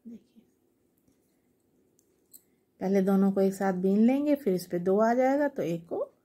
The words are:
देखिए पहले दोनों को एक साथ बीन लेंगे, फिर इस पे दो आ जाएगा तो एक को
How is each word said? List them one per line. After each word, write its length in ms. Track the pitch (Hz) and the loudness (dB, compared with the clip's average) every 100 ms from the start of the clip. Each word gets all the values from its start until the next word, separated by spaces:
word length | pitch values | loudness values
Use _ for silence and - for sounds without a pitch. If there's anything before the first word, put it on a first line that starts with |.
देखिए 380 | 226 233 _ 226 _ _ _ _ _ _ _ _ _ _ _ _ _ _ _ _ _ _ _ - _ _ _ _ | -20 -20 _ _ _ _ _ _ _ _ _ _ _ _ _ _ _ _ _ _ _ _ _ -20 _ _ _ _
पहले 220 | 185 196 | 0 0
दोनों 280 | 190 196 196 | 2 2 2
को 80 | 196 | 2
एक 140 | 196 | 0
साथ 180 | 190 196 | 0 -4
बीन 240 | 185 190 202 | -2 0 4
लेंगे, 360 | 233 269 294 | 4 2 0
फिर 200 | 285 220 | -2 -2
इस 120 | 180 175 | -4 -4
पे 120 | 175 | -4
दो 180 | 180 196 | 0 0
आ 120 | 226 | 2
जाएगा 340 | 240 254 277 285 | 2 0 0 -2
तो 140 | 277 | -4
एक 220 | 156 170 - | -6 -6 -8
को 200 | 339 571 _ | -10 -10 _